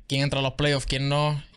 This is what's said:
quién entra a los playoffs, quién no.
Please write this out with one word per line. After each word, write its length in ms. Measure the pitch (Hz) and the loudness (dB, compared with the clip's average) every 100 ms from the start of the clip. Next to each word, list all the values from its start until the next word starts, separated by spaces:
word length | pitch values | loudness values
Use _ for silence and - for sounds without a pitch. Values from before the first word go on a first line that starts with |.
| - | -4
quién 140 | 135 | -2
entra 160 | 143 139 | 0 0
a 40 | |
los 120 | 135 | -2
playoffs, 320 | 131 147 139 - | 0 0 2 0
quién 240 | 135 139 | -2 0
no. 320 | 143 151 147 - | 2 0 -2 -8